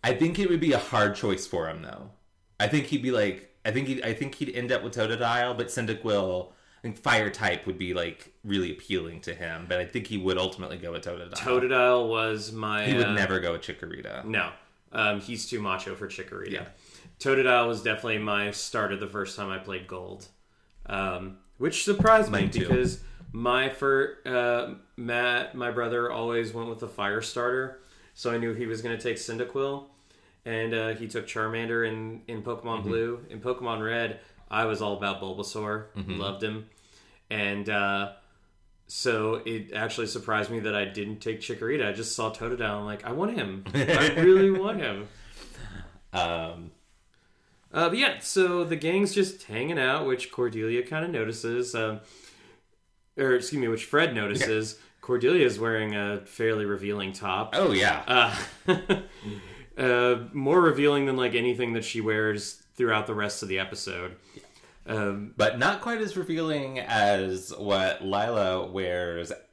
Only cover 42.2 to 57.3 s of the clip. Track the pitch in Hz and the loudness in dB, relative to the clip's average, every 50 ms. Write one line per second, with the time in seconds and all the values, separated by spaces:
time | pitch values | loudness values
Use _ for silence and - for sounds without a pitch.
42.2 | 113 110 110 - 113 117 123 120 113 107 104 104 104 104 107 101 - 110 120 147 | -2 -4 -4 -4 -6 -6 -4 -2 -2 -4 -2 -4 -6 -6 -8 -8 -8 -6 -4 -2
43.2 | 190 214 233 208 117 98 95 98 - - - 143 135 143 165 139 151 156 147 170 | -2 -2 -2 -4 -4 -4 -6 -8 -10 -4 0 0 2 4 4 4 4 2 4 6
44.2 | 165 180 190 190 196 196 190 190 190 208 226 196 151 120 98 98 104 104 - - | 8 10 10 10 8 6 4 2 0 -2 -2 -2 -2 -4 -4 -6 -8 -12 -14 -20
45.2 | - - - - - - - - - - - - - - - - - - - 92 | -20 -20 -20 -20 -20 -18 -16 -14 -14 -14 -12 -14 -14 -16 -18 -20 -20 -8 -2 -2
46.2 | 87 85 85 85 82 82 85 85 85 80 - _ _ _ _ _ _ _ _ _ | 0 0 -2 -4 -4 -6 -8 -12 -14 -16 -18 _ _ _ _ _ _ _ _ _
47.2 | _ _ _ _ _ _ _ _ _ _ - 156 165 170 180 240 277 247 - - | _ _ _ _ _ _ _ _ _ _ -2 0 2 2 2 2 2 0 0 -2
48.2 | - - - 190 185 180 175 180 170 156 165 151 147 160 175 196 202 190 196 202 | -6 0 2 4 4 4 4 0 0 0 -2 -2 0 0 2 2 2 2 4 2
49.2 | 190 190 - - - - 107 113 127 156 170 151 131 127 139 156 151 135 131 127 | 2 2 0 -12 -12 -8 -6 -4 -4 -2 0 0 2 2 2 0 0 0 0 -2
50.2 | - - - - 123 120 107 110 110 113 117 120 123 - 156 156 160 180 165 120 | -2 -8 -4 -2 -2 -2 0 -2 -2 0 0 0 -2 -2 -4 -4 -2 -2 -2 -2
51.2 | 110 110 113 113 - 117 117 120 123 123 - 113 110 110 107 107 - - - - | -2 -2 -4 -4 -4 -2 -2 -2 -2 -2 -2 -2 -2 -2 -4 -6 -10 -18 -20 -20
52.2 | - - - - - - - _ _ _ _ _ _ _ _ _ _ _ _ - | -20 -20 -20 -20 -20 -20 -20 _ _ _ _ _ _ _ _ _ _ _ _ 0
53.2 | 139 131 127 123 123 - 151 143 127 113 113 113 - - - 147 - - 123 113 | 4 4 4 4 2 0 -2 0 0 0 0 -2 -2 2 4 4 4 4 2 0
54.2 | 104 101 104 101 135 117 110 110 110 110 - - - - _ _ - - 123 120 | 0 0 0 0 2 2 2 0 0 -2 -8 -14 -20 -20 _ _ -2 0 0 4
55.2 | 120 131 175 180 143 123 107 98 113 117 113 110 107 107 104 104 101 101 104 98 | 4 6 6 8 6 6 4 2 0 0 0 0 0 0 -2 -2 -2 -2 -4 -4
56.2 | 101 - - - 113 113 110 107 107 101 101 95 98 101 104 104 98 95 95 - | -8 -12 -6 0 2 2 2 2 0 -2 -2 -2 -2 -2 -2 -2 -4 -6 -6 -6
57.2 | 107 98 | -4 -2